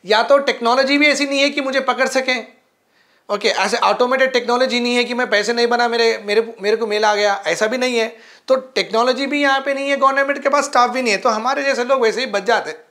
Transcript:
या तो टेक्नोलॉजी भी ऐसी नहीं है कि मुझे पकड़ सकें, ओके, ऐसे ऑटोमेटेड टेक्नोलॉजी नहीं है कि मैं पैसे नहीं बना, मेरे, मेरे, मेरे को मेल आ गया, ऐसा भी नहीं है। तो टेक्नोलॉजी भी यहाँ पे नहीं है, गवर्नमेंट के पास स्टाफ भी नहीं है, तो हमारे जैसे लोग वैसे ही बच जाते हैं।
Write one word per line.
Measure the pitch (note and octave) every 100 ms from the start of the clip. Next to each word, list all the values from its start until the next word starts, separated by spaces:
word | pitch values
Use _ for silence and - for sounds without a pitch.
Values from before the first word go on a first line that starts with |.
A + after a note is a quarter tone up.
या | F3+ G#3+
तो | A#3+ C#4+
टेक्नोलॉजी | C#4 A#3 A#3 B3+ C4 C#4+
भी | D4
ऐसी | C4+ C#4
नहीं | C#4
है | C#4
कि | C#4+
मुझे | C4+ C4+
पकड़ | B3+ A#3 B3
सकें, | C4 C4 B3+ G#3+ _ _ _ _ _ _ _ -
ओके, | G3+ G#3+
ऐसे | F3+ G3 G3+
ऑटोमेटेड | - G#3+ B3 C4 C4
टेक्नोलॉजी | B3+ A#3 B3 B3+ A#3+
नहीं | A#3+
है | B3
कि | A#3+
मैं | A#3+ B3
पैसे | G#3 G#3
नहीं | A#3+ A#3+
बना, | A#3+ A#3+
मेरे, | A#3 A3+ G#3+ G3+
मेरे, | G#3 A3+ -
मेरे | F#3+ G#3+
को | A3
मेल | G#3+
आ | G#3+
गया, | G#3 G#3 G3 D#3
ऐसा | E3+ G#3+
भी | B3
नहीं | B3+ A#3+
है। | A3+ - - - -
तो | C4
टेक्नोलॉजी | C4 - F#3+ A3 B3 B3+ C#4
भी | D4
यहाँ | C#4+ C4+
पे | C4+
नहीं | C4+ C#4
है, | C#4
गवर्नमेंट | C4+ C4+ C#4 C#4+
के | D4
पास | C#4+
स्टाफ | C#4 B3+ B3
भी | A#3
नहीं | B3
है, | G3
तो | B3
हमारे | G#3+ A#3 C#4+
जैसे | C#4 A#3+
लोग | B3 C4
वैसे | A3+ G3
ही | B3+
बच | G3+
जाते | F#3+ G#3+ E3
हैं। | D3+ -